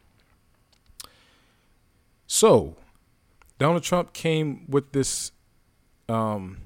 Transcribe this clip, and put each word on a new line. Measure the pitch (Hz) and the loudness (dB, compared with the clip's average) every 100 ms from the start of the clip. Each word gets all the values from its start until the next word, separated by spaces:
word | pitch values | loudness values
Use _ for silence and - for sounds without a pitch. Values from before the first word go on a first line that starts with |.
| _ _ _ _ _ _ _ _ _ - - _ _ _ _ _ _ _ _ _ _ _ - | _ _ _ _ _ _ _ _ _ -20 -20 _ _ _ _ _ _ _ _ _ _ _ -6
So, | - 220 135 78 - - _ _ _ _ _ _ - | 4 6 6 4 -10 -20 _ _ _ _ _ _ -2
Donald | 143 170 | 0 0
Trump | - 180 - | 0 -2 -4
came | - 165 160 156 135 160 | -6 -2 -2 -2 -6 -4
with | 139 143 | -4 -2
this, | 139 131 - - - _ _ _ _ _ _ - | -2 -2 -4 -10 -14 _ _ _ _ _ _ -6
um, | 113 110 104 92 92 | -2 -2 -4 -8 -14